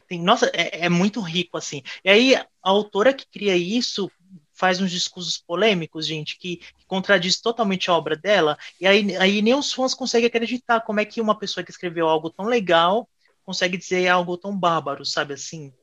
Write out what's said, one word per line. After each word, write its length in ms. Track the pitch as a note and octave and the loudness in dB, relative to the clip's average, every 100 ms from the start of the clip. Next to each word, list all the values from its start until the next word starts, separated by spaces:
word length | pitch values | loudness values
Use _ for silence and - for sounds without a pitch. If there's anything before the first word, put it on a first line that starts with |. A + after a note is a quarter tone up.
| - | -8
tem, 120 | F3 | -2
nossa, 300 | E3+ A#3+ - | 2 2 2
é, 320 | - E3+ F3+ F3 | 0 -4 -2 0
é 40 | |
muito 320 | F3 G3+ A#3+ | 2 2 0
rico, 340 | F3 E3 F3 D#3+ | -4 -4 -4 -8
assim. 280 | - C#3+ - - | -10 -10 -12 -4
E 60 | F#3 | 4
aí, 260 | G3+ B3+ C4 | 6 6 4
a 120 | - _ | 0 _
autora 500 | F#3 G3 G#3 G3 A3 | 0 0 0 2 2
que 140 | C4+ - | 2 -4
cria 280 | - G3+ F3+ | -6 0 0
isso 560 | F3 A#3 A#3 - F#3+ - _ F#3 _ | 0 -2 -4 -4 -8 -10 _ -20 _
faz 280 | - F#3 F#3 | -2 0 2
uns 80 | F#3+ | -2
discursos 460 | F3 - - E3+ - | -2 -6 -8 -8 -10
polêmicos, 680 | - E3+ A3 F#3+ D#3 D#3+ D3+ | -6 0 2 2 -2 -8 -6
gente, 300 | D#3 D3+ - | -6 -8 -10
que, 180 | F3+ E3+ | -10 -10
que 280 | - - _ | -12 -20 _
contradiz 520 | F#3+ F#3+ G3 F3 F3+ | -4 2 2 2 -2
totalmente 500 | A3+ A#3 G#3+ F#3 - | -2 -2 0 0 2
a 20 | |
obra 220 | E3+ D#3 D#3 | 0 0 -2
dela. 400 | F#3 G#3 D#3 D3 - - | 2 2 2 0 -8 -2
E 80 | F3+ | 4
aí, 280 | G3+ G3+ F3+ | 4 2 0
aí 240 | F#3+ G3+ | 2 2
nem 120 | G#3+ | 2
os 180 | C4+ C4+ | 2 0
fãs 220 | - B3+ | -2 -4
conseguem 340 | - B3 A#3 A#3 | -4 -2 0 2
acreditar 540 | A#3 A#3 B3 - A3+ | 0 -2 -4 0 -2
como 180 | A3+ G#3 | 0 -2
é 60 | G#3+ | -2
que 160 | - | -2
uma 160 | G#3+ G#3 | -2 -2
pessoa 260 | G3 - | -4 -8
que 60 | F3+ | -10
escreveu 360 | F3 F3+ E3 D#3+ | -10 -8 0 2
algo 200 | D#3+ D#3+ | 2 -2
tão 140 | - G3+ | -8 -2
legal 640 | A#3+ F3+ E3 E3+ G#3 - _ _ _ - | 0 4 4 4 2 -2 _ _ _ -12
consegue 320 | F#3 F#3 F#3 | -4 -4 -4
dizer 300 | - F#3 F#3 | -2 0 2
algo 280 | F3+ F3 F3 | 2 0 -4
tão 200 | G3+ G3+ | -6 -2
bárbaro, 480 | F3 D#3+ C#3+ C#3 C#3 | 0 0 -2 -6 -6
sabe 280 | - D3 C#3 | -4 -4 -6
assim? 360 | - E3 C#3 - | -12 -14 -16 -20